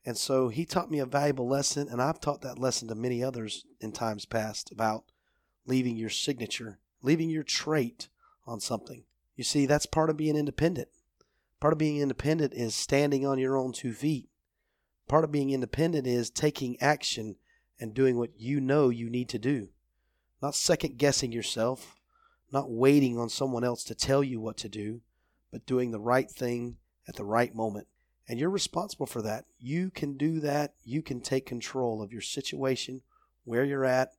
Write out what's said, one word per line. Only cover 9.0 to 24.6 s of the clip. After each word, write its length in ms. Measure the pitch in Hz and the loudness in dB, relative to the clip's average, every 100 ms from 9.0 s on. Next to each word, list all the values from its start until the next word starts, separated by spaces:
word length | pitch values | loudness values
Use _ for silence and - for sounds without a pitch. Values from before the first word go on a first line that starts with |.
| _ _ _ - | _ _ _ -8
You 80 | |
see, 200 | 123 147 | 0 2
that's 220 | 135 147 - | 4 4 4
part 240 | 160 160 | 2 2
of 60 | 156 | 2
being 180 | 156 | 2
independent. 540 | 151 147 - 160 165 120 _ _ _ _ _ _ _ | 2 0 2 2 2 -8 _ _ _ _ _ _ _
Part 120 | 147 | 2
of 60 | 160 | 4
being 200 | 156 147 | 2 2
independent 540 | 139 120 143 160 143 | 0 0 0 2 2
is 220 | 120 117 | 0 -4
standing 500 | - - 139 147 139 | -2 2 4 4 2
on 140 | 139 135 | 2 0
your 180 | 131 135 | 2 2
own 160 | 131 | 0
two 200 | 113 123 | -4 -6
feet. 360 | 110 147 143 - _ _ _ _ _ _ _ - | -2 -2 -2 -6 _ _ _ _ _ _ _ 2
Part 160 | 151 | 2
of 80 | 156 | 4
being 200 | 147 139 | 0 2
independent 580 | 135 123 - 165 160 127 | 0 -2 2 2 2 2
is 220 | 123 113 | 0 0
taking 520 | - 151 - 127 123 | 0 0 0 -6 0
action 540 | 139 151 - - 107 95 _ _ _ _ | 2 2 -2 -4 -8 -10 _ _ _ _
and 160 | 113 | -6
doing 240 | 110 131 120 | 2 4 4
what 120 | 117 104 | -2 -4
you 240 | 113 143 | -2 0
know 280 | 131 147 135 | 2 4 4
you 200 | 117 117 | 2 -2
need 200 | 123 120 | -2 -2
to 100 | 117 | -2
do. 300 | 120 139 95 _ _ _ _ _ _ _ | 0 -2 -4 _ _ _ _ _ _ _
Not 140 | 139 - | -4 0
second-guessing 720 | - 165 151 123 143 135 127 | 2 2 0 2 2 4 -2
yourself, 720 | 117 104 117 117 131 - _ _ _ _ _ _ | -4 -4 0 0 0 -10 _ _ _ _ _ _
not 220 | 135 135 | -2 -2
waiting 440 | 113 135 147 131 117 | 6 8 8 6 2
on 120 | 117 | -2
someone 340 | - 135 120 | -2 0 2
else 220 | 123 120 | 0 -2
to 100 | - | -8
tell 300 | 113 - 139 | -4 2 2
you 160 | 139 117 | 2 -2
what 160 | 110 | -6
to 120 | 104 | -8